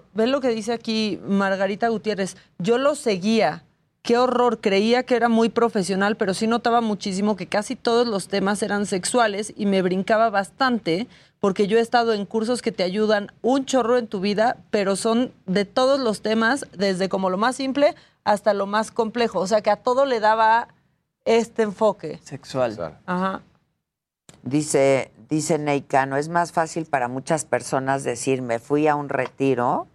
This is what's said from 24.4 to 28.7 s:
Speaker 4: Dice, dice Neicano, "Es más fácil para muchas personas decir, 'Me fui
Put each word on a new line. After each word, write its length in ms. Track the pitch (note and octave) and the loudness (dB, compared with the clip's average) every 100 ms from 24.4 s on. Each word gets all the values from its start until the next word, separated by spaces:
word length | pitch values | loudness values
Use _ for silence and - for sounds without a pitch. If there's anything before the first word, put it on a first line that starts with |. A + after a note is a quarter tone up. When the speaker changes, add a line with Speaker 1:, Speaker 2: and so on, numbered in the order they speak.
Speaker 4:
Dice, 680 | B2 C#3+ D3 D3+ C#3 C3+ - _ A2 | -2 -2 2 2 4 2 0 _ -6
dice 300 | D#3 D3 D#3 | -4 0 -2
Neicano, 580 | D3 C#3+ - C3+ C3+ C3+ | 0 -2 0 0 0 -2
"Es 120 | D3+ | -2
más 240 | E3+ E3+ | -2 -2
fácil 340 | - D#3+ F3 D#3+ | -2 -4 -4 -4
para 220 | C#3 B2 | -4 -2
muchas 360 | C3 - D#3+ | -6 -2 -4
personas 600 | - B2 - C3+ C3+ C#3 | -2 -4 -2 -4 0 -2
decir, 360 | C#3 A#2+ - C3 | -2 -4 -2 -2
'Me 160 | B2 A#2 | -2 -6
fui 300 | - | 0